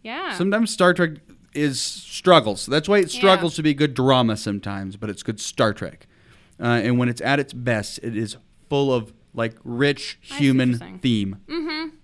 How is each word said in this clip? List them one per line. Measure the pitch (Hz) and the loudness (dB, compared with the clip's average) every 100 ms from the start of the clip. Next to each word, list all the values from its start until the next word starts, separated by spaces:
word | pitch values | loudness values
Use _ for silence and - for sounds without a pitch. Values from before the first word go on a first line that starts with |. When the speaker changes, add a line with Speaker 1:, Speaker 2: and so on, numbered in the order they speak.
Speaker 1:
Yeah. | 220 262 370 190 | -10 -6 -4 -2
Speaker 2:
Sometimes | 185 208 226 | 0 0 -2
Star | - 180 | 2 2
Trek | 175 165 151 _ - _ | 4 0 -2 _ -20 _
is | 143 147 123 | -2 -2 -2
struggles. | - - - - 185 170 107 95 - | -6 -10 -14 -2 6 6 6 -6 -2
That's | 147 156 | -2 2
why | 202 | 2
it | 180 | 2
Speaker 1:
Yeah. | - | 2
Speaker 2:
struggles | 196 190 175 - | 4 4 2 0
to | |
be | 156 | 0
good | 139 151 127 | 2 0 2
drama | 131 127 117 104 | 4 4 4 0
sometimes, | 110 101 101 98 98 101 | -4 -6 -6 -8 -10 -10
but | 107 | -10
it's | 95 | -8
good | - 107 | -8 -8
Star | - - 113 | -8 0 0
Trek. | 101 82 - _ _ _ - _ - | 0 -10 -12 _ _ _ -20 _ -6
Uh, | 120 120 | 0 0
and | 110 123 | 2 2
when | 120 | 0
it's | 120 | -2
at | 123 143 | 0 0
its | 139 | -2
best, | 127 123 110 101 - | -6 -2 -2 -4 -10
it | 120 110 | -6 -4
is | 110 - _ _ _ | -6 -8 _ _ _
full | 143 139 | 0 0
of, | 123 110 - _ | 0 -4 -18 _
like, | 120 113 - | -6 -6 -6
rich | - 120 143 139 - - | -10 0 0 0 -8 -14
Speaker 1:
I | - | -14
see | 269 | 0
what | |
Speaker 2:
human | 139 131 127 | 2 4 2
Speaker 1:
you're | 120 | 0
saying. | 175 185 | -6 -4
Speaker 2:
theme. | 131 113 98 98 - | 0 2 0 -6 -8
Speaker 1:
Mm-hmm. | 320 320 311 320 311 | -6 -6 -6 -8 -12